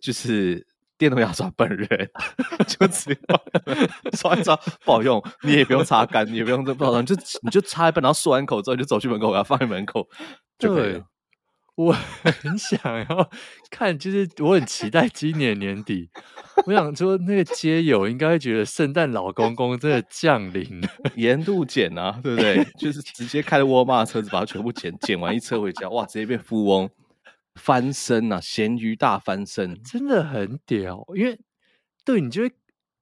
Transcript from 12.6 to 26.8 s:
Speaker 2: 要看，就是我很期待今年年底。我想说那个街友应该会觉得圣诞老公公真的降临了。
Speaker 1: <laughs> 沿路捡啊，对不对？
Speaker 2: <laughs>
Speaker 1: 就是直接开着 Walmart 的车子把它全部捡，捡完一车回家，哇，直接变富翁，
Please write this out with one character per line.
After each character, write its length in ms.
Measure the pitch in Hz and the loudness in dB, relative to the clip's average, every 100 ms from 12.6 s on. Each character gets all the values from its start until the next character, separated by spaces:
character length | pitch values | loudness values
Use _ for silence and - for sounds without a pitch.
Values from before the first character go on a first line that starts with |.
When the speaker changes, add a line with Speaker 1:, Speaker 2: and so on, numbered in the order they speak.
| - 214 131 117 107 | -2 -4 -2 -4 -4
Speaker 2:
要 200 | 170 170 - - - - | 0 -2 -4 -20 -20 -16
看， 300 | - 214 160 | -4 -2 -2
就 100 | 185 | -2
是 160 | 196 190 - | -2 -2 0
我 140 | 151 | 2
很 120 | 190 120 | 4 2
期 240 | - - | -4 -2
待 200 | 165 - | 2 2
今 280 | - 156 156 | 0 -4 0
年 220 | 127 101 | 0 0
年 240 | 98 98 | -2 -6
底。 260 | 107 95 85 - - - - - 185 | -4 -6 -6 -16 -20 -20 -6 0 2
我 60 | |
想 240 | 208 151 147 | 2 0 0
说 220 | 185 190 | 0 0
那 180 | 180 202 | 0 0
个 80 | |
街 400 | 165 494 160 160 | 0 0 0 2
友 240 | 165 113 98 | 4 4 2
应 100 | 123 | 0
该 120 | 156 | 2
会 100 | 165 | 2
觉 180 | 131 110 | 0 -2
得 60 | 107 | -2
圣 280 | - 147 | 0 0
诞 180 | 151 151 | 0 0
老 180 | 110 92 | 0 -4
公 240 | 95 113 | 0 0
公 240 | 117 123 123 | 0 -2 0
真 140 | 151 | 0
的 100 | 131 - | 0 -2
降 320 | - 160 123 95 | -2 2 2 0
临 260 | 95 92 87 | -6 -8 -6
了。 80 | 92 - | -8 -6
Speaker 1:
<laughs> 80 | - - | -6 0
沿 260 | 117 139 | 2 2
路 220 | 165 196 135 | 2 0 0
捡 280 | 139 90 87 | 0 0 -2
啊， 200 | 95 117 | -6 -4
对 100 | 127 | -4
不 80 | 117 | -2
对？ 220 | 107 92 - | 2 2 2
Speaker 2:
<laughs> 80 | - | -2
Speaker 1:
就 140 | - | -6
是 80 | 143 | -6
直 240 | - - 120 | -10 -12 -6
接 160 | 147 | -4
开 160 | 143 147 | 0 2
着 80 | 139 | 4
Walmart 340 | 127 123 123 | 2 2 2
的 60 | 110 | 2
车 160 | 113 | -2
子 80 | 104 | -4
把 100 | 95 | -4
它 60 | 107 | -4
全 180 | 98 | -6
部 80 | 113 | -8
捡， 260 | 117 87 90 | -6 -10 -8
捡 200 | - 92 | -4 -2
完 160 | 87 113 | -2 -4
一 20 | |
车 220 | - 117 | -2 -4
回 140 | 101 | -4
家， 160 | 87 95 | -6 -6
哇， 160 | 117 101 | -6 -6
直 80 | 107 | -6
接 80 | 110 | -6
变 140 | 120 | -6
富 220 | - 113 | -2 0
翁， 260 | 101 95 | 4 4